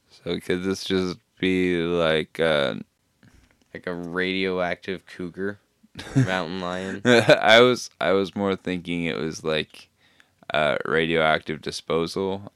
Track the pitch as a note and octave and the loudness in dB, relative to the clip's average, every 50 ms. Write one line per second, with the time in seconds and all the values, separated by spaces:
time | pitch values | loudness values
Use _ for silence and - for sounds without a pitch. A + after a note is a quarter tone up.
0 | _ _ - - - F2 F2 F2+ - - F#2 F2+ F2+ F#2+ F#2+ - - - F#2+ F#2 | _ _ -20 -12 -8 -6 -6 -4 -4 -4 -4 -2 -2 -2 -4 -4 -4 -2 -2 0
1 | F#2 F2+ F2+ - _ _ _ _ - F#2 F#2 F#2 F#2 F2+ F2+ F2 E2 E2+ F2 F2 | 0 -2 -4 -8 _ _ _ _ -2 0 2 2 0 0 0 0 0 0 0 0
2 | E2 D#2+ D#2 D#2 D#2 - - - D#2+ E2 D#2 D2 C#2 B1+ G#1+ - - - _ _ | 2 2 2 0 -2 -4 -4 -2 0 2 2 2 0 0 -2 -6 -10 -14 _ _
3 | _ _ _ _ - - - - _ _ _ _ _ _ - E2+ - F#2 F2 F2 | _ _ _ _ -20 -20 -20 -20 _ _ _ _ _ _ -20 -12 -10 -8 -8 -8
4 | F2 E2+ E2+ F#2 F2+ F#2 F#2+ F#2+ F#2+ F#2+ F#2 F#2 F2+ E2+ F2 - - - F#2+ E2+ | -8 -6 -4 -2 -2 -2 -2 -2 -2 -2 -2 -2 -2 -2 -4 -6 -8 -8 -10 -10
5 | - - - - F2+ F2 E2 F#2 F#2+ G2+ G#2 G2+ _ _ _ _ _ _ - - | -12 -14 -14 -12 -12 -10 -8 -6 -6 -6 -6 -8 _ _ _ _ _ _ -18 -18
6 | - - - C3+ C3 F#2 F#2 F#2 F2 D#2 F2+ F#2+ F2+ F2 F2+ F#2 F#2+ F#2+ F#2+ G2+ | -12 -4 0 0 0 2 0 -2 -2 -4 -6 -6 -6 -6 -6 -6 -6 -8 -8 -2
7 | G2+ A#2+ B2 A#2 A2+ G#2 D3+ - - G2+ A2 A#2 B2 B2+ B2 A2+ - - - - | 4 6 6 6 6 6 4 6 6 8 8 8 8 8 4 2 -4 -10 -8 -2
8 | - E2+ F#2+ G2 G2 F2 - G#2 G2+ G2 F#2+ F2+ - F#2 F2+ F2+ E2 E2+ F2 F2 | 0 2 2 2 0 -2 -4 -4 -2 -2 -2 -2 -4 -4 -6 -4 -4 -6 -4 -4
9 | E2+ E2 B1 G#1 C#2+ D#2+ D2+ - - D#2 D#2 D#2 D2+ - - - - _ _ _ | -4 -4 -4 -4 -4 -6 -6 -6 -4 -2 -2 -2 -2 -4 -10 -20 -20 _ _ _
10 | _ _ _ _ _ _ _ _ _ - - D2 D2+ D2 B1+ - - - C#2+ D#2+ | _ _ _ _ _ _ _ _ _ -4 0 0 2 2 0 -2 -2 -2 0 0
11 | E2 E2 E2 E2 D#2+ D#2 D#2 D#2 - - D#2 C#2+ - - - - - - G2 E2 | 0 2 2 2 2 2 2 0 -2 -4 -8 -8 -8 -10 -10 -8 -6 -2 -2 -2
12 | E2 E2 - F2+ G2 F#2+ F#2+ G2 G2+ - - | -2 -2 -4 -4 -4 -4 -6 -6 -10 -14 -16